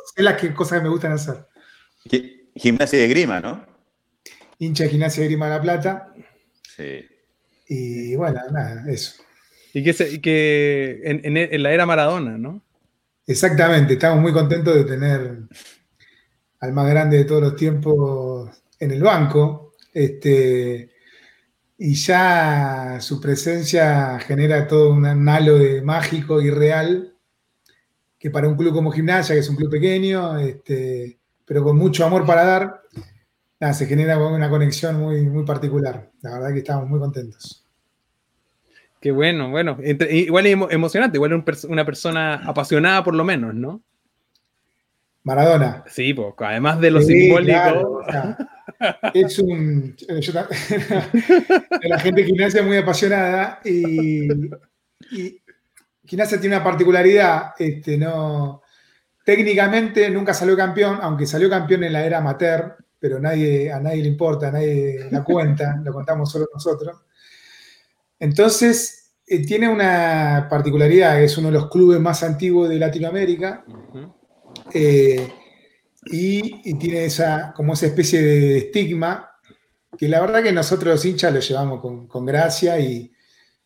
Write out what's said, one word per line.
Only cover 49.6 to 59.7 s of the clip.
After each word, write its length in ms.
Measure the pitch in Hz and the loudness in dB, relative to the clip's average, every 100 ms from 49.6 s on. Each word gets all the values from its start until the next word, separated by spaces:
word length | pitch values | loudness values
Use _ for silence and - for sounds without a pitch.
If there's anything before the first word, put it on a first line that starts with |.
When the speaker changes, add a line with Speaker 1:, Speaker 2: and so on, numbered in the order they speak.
| 156 143 131 - | -2 -2 -4 -10
Speaker 1:
yo 360 | - 160 143 | -8 -6 -4
ta-, 160 | 170 196 | -6 -6
<laughs> 1300 | 165 - 202 - 196 147 233 - 349 339 370 - 359 | -8 -4 -4 -2 -4 0 -2 4 2 4 0 0 -4
la 160 | 170 165 | -2 0
gente 240 | 180 180 | 2 2
de 40 | 175 | 2
Gimnasia 340 | 185 202 208 | 2 2 2
es 60 | 196 | 2
muy 120 | 202 | 2
apasionada 840 | 175 170 202 196 185 185 208 - | 0 0 0 0 0 -2 -4 -6
y, 680 | 214 175 170 160 160 151 147 147 151 - _ _ _ _ - | -4 -2 0 -2 -2 -2 -2 -2 -6 -12 _ _ _ _ -16
y 320 | 214 185 185 _ _ _ _ _ _ _ | -12 -12 -14 _ _ _ _ _ _ _
Gimnasia 320 | 185 214 202 | -4 -2 -2
tiene 180 | 196 196 | -2 0
una 80 | |
particularidad, 880 | 165 165 180 180 180 202 185 160 - - | 0 2 4 6 6 6 4 2 -2 -6
este, 380 | 160 147 151 147 | -4 -4 -4 -2
no, 640 | 160 165 156 147 143 139 _ _ _ _ _ _ | -2 -2 -4 -4 -6 -8 _ _ _ _ _ _
técnicamente 840 | - 208 208 202 202 | 0 2 2 2 2